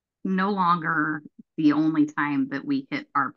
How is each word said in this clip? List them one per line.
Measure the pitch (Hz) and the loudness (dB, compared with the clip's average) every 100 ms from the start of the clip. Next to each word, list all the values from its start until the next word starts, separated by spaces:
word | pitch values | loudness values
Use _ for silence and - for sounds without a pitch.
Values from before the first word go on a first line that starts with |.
| _ _ 190 | _ _ -4
no | 185 196 | -2 0
longer | 196 175 175 160 156 156 151 - - - - | 0 2 2 0 -2 -2 -4 -10 -20 -12 0
the | 151 | 2
only | 147 156 156 147 | 4 2 2 0
time | - 147 139 135 | 0 -2 0 -2
that | 139 | -4
we | 147 135 135 | -4 -4 -4
hit | 139 - 139 | -8 -4 -4
our | 131 | -4